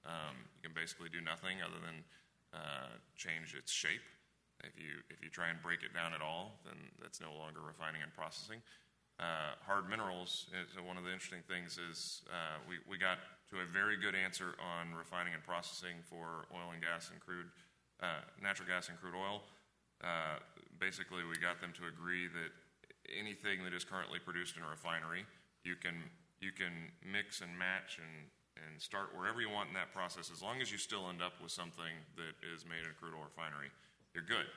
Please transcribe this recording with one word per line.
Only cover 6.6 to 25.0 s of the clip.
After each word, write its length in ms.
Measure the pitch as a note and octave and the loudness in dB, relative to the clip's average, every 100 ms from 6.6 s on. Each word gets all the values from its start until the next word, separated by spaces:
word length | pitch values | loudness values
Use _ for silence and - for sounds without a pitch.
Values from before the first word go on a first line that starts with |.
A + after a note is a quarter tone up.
| - | -12
then 80 | D2+ - - | -12 -12 -12
that's 200 | E2 - | -10 -8
no 120 | D#2+ | -8
longer 280 | D2+ D#2 D#2 | -6 -8 -6
refining 380 | D#2 D#2+ D#2+ D#2 | -8 -4 -2 -2
and 100 | D2+ | -4
processing. 480 | D#2+ D#2+ - - A2+ - - - _ _ - | -2 -4 -4 -8 -10 -12 -20 -20 _ _ -2
Uh, 360 | E2+ D#2+ D2+ - | 2 2 0 -2
hard 240 | - G2 F#2 | 4 4 6
minerals, 640 | A2 G2+ F2+ F2+ - - | 2 2 0 0 -2 0
eh, 140 | F#2 E2+ | -2 -2
so 80 | F#2 | -4
one 160 | F2+ F#2 | -4 -2
of 40 | |
the 80 | F2+ | -2
interesting 320 | F#2 - F2+ E2 | -2 -4 -6 -2
things 300 | F2+ F2 E2+ | -2 -2 -4
is, 440 | F2 E2 - - - | -4 -2 -4 -4 -2
uh, 300 | F2 D#2+ D#2 D#2+ | 0 0 -2 -4
we, 80 | F2 - | -6 0
we 80 | F#2+ | 8
got 200 | F#2 F2+ - - - | 10 10 2 -14 -4
to 140 | F#2+ | 0
a 40 | F2+ | 6
very 300 | F#2+ G#2 G#2 | 8 10 10
good 180 | G2+ | 8
answer 400 | F#2+ F#2+ F#2 F#2 - | 8 6 4 0 0
on 340 | F2 E2+ E2+ | 0 0 0
refining 380 | E2 E2+ F2+ F2 | -2 0 2 2
and 100 | E2 | 0
processing 600 | D#2+ F2 F2 - F2+ E2+ | 0 0 0 -4 -4 -6
for 400 | E2+ F2 E2 E2 - | -8 -6 -4 -4 -4
oil 220 | F2 F2 | -4 -4
and 80 | E2+ | 0
gas 260 | E2 E2+ - | 2 2 -2
and 100 | E2+ | -10
crude, 240 | - F2 E2+ - - _ _ - | -6 -4 -4 -12 -20 _ _ -2
uh, 180 | F2+ D#2 - - | 0 0 -4 0
natural 260 | G2 G2 F2+ | 2 2 2
gas 220 | F2+ F2 | 2 2
and 100 | E2+ | -6
crude 140 | F2+ F2+ | -4 0
oil. 260 | G2 G#2 - - - _ _ _ | 0 -2 -6 -20 -20 _ _ _
Uh, 380 | F2 E2+ D#2+ D2+ - - - - | 2 4 2 0 -4 -16 -18 0
basically, 460 | F#2 F#2 F2+ F#2 | 0 2 -2 -2
we 140 | E2+ D#2+ | 0 4
got 200 | F2 F2 | 4 4
them 140 | F2 | -4
to 140 | E2+ E2+ | -4 -6
agree 400 | D#2+ F2 F2+ F2+ | -4 2 2 2
that 260 | E2+ D#2+ - - _ - - - | 0 -2 -6 -20 _ -20 -16 -6
anything 560 | F2+ G#2 G2 G2+ F#2+ | -4 -4 0 2 2
that 80 | F#2 | 2
is 100 | F2+ | 0
currently 360 | - F#2+ D2 E2 | 0 0 0 -2
produced 400 | - E2+ E2+ - | 0 0 0 -2
in 40 | |
a 60 | D#2+ | -4
refinery, 560 | D#2 E2+ E2 | -2 0 0